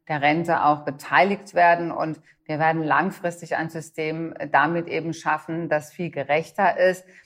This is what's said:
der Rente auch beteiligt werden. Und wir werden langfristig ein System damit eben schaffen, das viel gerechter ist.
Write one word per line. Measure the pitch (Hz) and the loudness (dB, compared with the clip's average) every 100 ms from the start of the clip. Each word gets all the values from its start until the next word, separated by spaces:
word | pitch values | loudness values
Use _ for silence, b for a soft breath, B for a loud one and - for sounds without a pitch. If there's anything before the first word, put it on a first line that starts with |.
| - | -8
der | 147 | 0
Rente | 147 160 170 - 147 | 2 2 2 2 2
auch | 147 | 2
beteiligt | 147 139 - 143 190 196 - | -2 -10 0 4 4 0 -2
werden. | 175 175 170 170 | 4 4 4 0
Und | 147 160 151 b b - | -4 -4 -6 b b -6
wir | 151 | 0
werden | 160 160 | 0 0
langfristig | 151 139 185 - 175 170 165 151 | 2 2 0 -2 -6 -8 -6 -4
ein | 160 | -4
System | 165 156 - 156 160 165 - 147 | -8 -10 -6 -6 -6 -8 -10 0
damit | 139 151 170 170 | 2 2 0 -2
eben | 160 160 | -4 -4
schaffen, | 156 160 156 - 165 160 | -4 -2 -4 -4 -6 -2
das | 151 147 | -2 -2
viel | - 170 | -8 -6
gerechter | 147 135 151 160 - 190 - | -4 -2 -2 -2 0 0 4
ist. | 185 180 b b | 2 2 b b